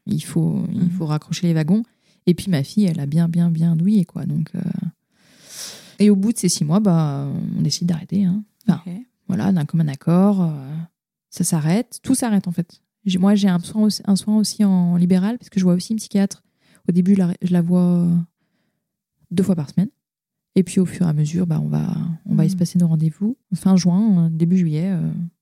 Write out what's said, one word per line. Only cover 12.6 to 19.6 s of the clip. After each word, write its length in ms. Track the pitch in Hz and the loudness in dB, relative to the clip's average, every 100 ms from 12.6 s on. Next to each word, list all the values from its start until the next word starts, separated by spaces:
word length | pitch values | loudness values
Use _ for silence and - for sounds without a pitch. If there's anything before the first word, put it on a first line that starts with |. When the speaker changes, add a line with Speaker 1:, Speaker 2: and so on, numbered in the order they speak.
| 170 - _ _ 202 | -6 -10 _ _ -4
Speaker 1:
J'ai, 120 | 180 | 0
moi, 160 | 190 | 2
j'ai 140 | 208 196 | 4 2
un 80 | 175 | 0
soin 240 | 175 214 | -2 0
aussi, 220 | 214 - - | 0 0 -2
un 100 | 190 | -2
soin 220 | - 214 | 0 0
aussi 260 | 202 - | 0 0
en 320 | 208 185 175 175 | 2 2 2 2
libéral, 440 | 175 185 196 247 | 2 2 0 -4
parce 100 | - | -6
que 100 | - | 0
je 60 | 180 | 2
vois 80 | |
aussi 200 | 175 - | 0 -2
une 40 | 220 | -6
psychiatre. 460 | - 202 196 - _ _ _ _ - | -2 0 0 -4 _ _ _ _ -2
Au 40 | |
début, 240 | 175 180 202 | 0 4 4
je 40 | |
la, 140 | 175 180 | 2 -2
je 100 | 180 | 0
la 120 | 180 | 0
vois 440 | 170 180 180 175 175 170 170 _ _ _ _ _ _ _ _ _ _ | 2 2 2 2 2 0 -2 _ _ _ _ _ _ _ _ _ _
deux 120 | 175 | -2
fois 120 | 190 | 0
par 140 | 175 | -2